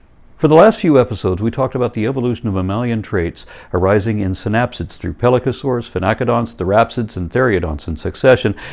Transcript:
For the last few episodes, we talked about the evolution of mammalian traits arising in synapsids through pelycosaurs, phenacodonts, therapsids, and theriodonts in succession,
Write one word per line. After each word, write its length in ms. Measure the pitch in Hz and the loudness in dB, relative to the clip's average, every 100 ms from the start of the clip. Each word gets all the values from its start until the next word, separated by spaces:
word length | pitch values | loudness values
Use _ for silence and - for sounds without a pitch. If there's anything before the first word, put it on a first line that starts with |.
| - _ - - | -20 _ -20 -2
For 100 | 151 | 2
the 80 | 156 | 6
last 260 | 208 214 | 6 4
few 180 | 180 143 | 4 4
episodes, 420 | - 101 98 90 | 2 0 -2 -2
we 80 | 113 | -2
talked 260 | 113 131 131 | -2 -4 -2
about 180 | 120 | -4
the 120 | - 107 | -2 -4
evolution 420 | 135 123 117 113 | -2 -2 -2 -2
of 60 | |
mammalian 480 | 95 92 101 120 113 | -2 -2 -2 -2 -4
traits 440 | 101 101 85 - - - - | -4 -4 -4 -6 -16 -20 -6
arising 460 | 92 95 104 101 107 | 0 2 2 2 -2
in 140 | 95 | -2
synapsids 640 | 92 - 110 123 - - - | -4 -2 0 -2 -4 -10 -8
through 160 | 87 | -8
pelycosaurs, 760 | - 120 123 135 117 139 123 113 | -2 2 2 0 -4 -2 -4 -4
phenacodonts, 640 | - 92 110 120 117 113 - | -4 -2 0 0 0 -2 -4
therapsids, 600 | 90 104 120 - 113 - | 0 2 2 0 -6 -6
and 140 | 87 | -4
theriodonts 560 | 123 127 95 82 76 - | 0 2 0 -2 -6 -6
in 80 | 78 | -8
succession, 580 | - - 135 127 107 98 - | -6 0 4 4 4 -4 -10